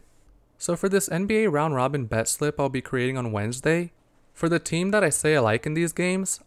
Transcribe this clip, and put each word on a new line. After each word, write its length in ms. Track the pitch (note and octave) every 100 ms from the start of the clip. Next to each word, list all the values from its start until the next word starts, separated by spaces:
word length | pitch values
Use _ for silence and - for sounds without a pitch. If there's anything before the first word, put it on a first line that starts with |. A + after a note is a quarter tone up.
| - _ _ _ _ _
So 180 | - E3+
for 140 | G3
this 200 | G3 F#3+
N 160 | E3 G3
B 180 | A3
A 60 | A3
round 260 | D3 D#3+ C3+
robin 300 | B2+ C#3+ A#2
bet 220 | A2+ A2+
slip 320 | - D3 D3
I'll 100 | C#3
be 120 | C3
creating 360 | - C3 B2 C3
on 140 | A#2+
Wednesday, 600 | G#2 G#2 B2 D3+ E3 F3 - _ _ _
for 160 | - E3
the 120 | E3
team 320 | - D#3+ F#3
that 120 | G#3
I 60 | F3+
say 260 | - D3+ D#3
I 40 |
like 260 | A2+ A#2 -
in 80 |
these 180 | D#3 E3+
games, 480 | - F3+ F#3+ F#3+ -